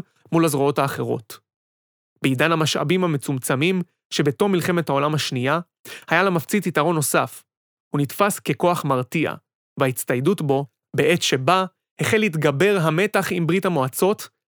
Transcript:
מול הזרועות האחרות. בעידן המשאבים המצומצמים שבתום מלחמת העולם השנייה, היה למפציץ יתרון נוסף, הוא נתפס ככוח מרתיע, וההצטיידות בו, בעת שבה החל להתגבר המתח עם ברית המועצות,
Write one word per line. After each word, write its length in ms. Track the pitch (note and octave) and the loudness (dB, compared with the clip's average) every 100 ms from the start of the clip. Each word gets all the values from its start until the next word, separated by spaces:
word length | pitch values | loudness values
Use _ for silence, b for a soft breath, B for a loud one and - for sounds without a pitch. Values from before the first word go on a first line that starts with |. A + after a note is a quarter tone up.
| - _ - | -4 _ -2
מול 120 | E3 | 2
הזרועות 340 | E3 C#3 C#3 D3 | 2 2 0 0
האחרות. 600 | C#3 - A#2+ - - - _ _ _ _ _ _ _ - | -2 -2 -4 -6 -8 -20 _ _ _ _ _ _ _ -4
בעידן 300 | C#3 B2+ D#3 | -2 2 2
המשאבים 520 | D#3+ D#3 C#3+ D3 F#3 | 2 0 -2 0 0
המצומצמים 760 | F3+ C#3+ - C3+ - C3 E3+ F#3 E3+ _ - | 0 -2 -2 -4 -2 0 2 0 -4 _ -8
שבתום 420 | - D3 - G#3 | 0 0 2 0
מלחמת 360 | F3+ F3 F3 D3+ | 0 0 -2 0
העולם 260 | C#3 D3+ | 0 0
השנייה, 460 | D3+ - C3 B2+ E3 - _ - B B | -2 -4 -2 -2 -2 -6 _ -20 B B
היה 140 | E3 | 2
למפציץ 440 | G3 E3+ - G#3 F3 | 4 0 0 -2 0
יתרון 280 | D#3 D#3+ | 0 0
נוסף, 480 | D#3+ C3+ E3 B2+ - _ _ _ _ - | 0 0 0 -2 -8 _ _ _ _ -6
הוא 80 | D3 | -4
נתפס 380 | C#3+ - G3+ - | -2 0 0 0
ככוח 460 | - - F3 F3 | -4 0 0 0
מרתיע, 500 | D3 B2+ B2 E3 G2+ - _ _ _ - | 0 -2 -2 -4 -4 -6 _ _ _ -2
וההצטיידות 600 | C3+ B2+ - B2+ D3+ G3+ | -2 -2 -2 0 0 0
בו, 240 | D3 C#3 C#3+ _ _ - | 0 -2 -2 _ _ -2
בעת 260 | C#3+ F3 | 2 2
שבה 420 | - C3 C3 F#3 F#3 _ _ - | 0 0 2 2 0 _ _ -4
החל 160 | - G#3+ | 0 2
להתגבר 600 | G#3+ D#3 D3+ C#3 G3+ G3 | 0 0 0 2 2 2
המתח 480 | D#3+ D#3 G#3 G3 F3+ | 2 0 0 0 -2
עם 160 | F3 D#3+ | -2 0
ברית 200 | F#3+ F#3+ | 0 0
המועצות, 600 | D#3 C3 - F#3 G#3+ - _ | 0 -2 0 0 0 -8 _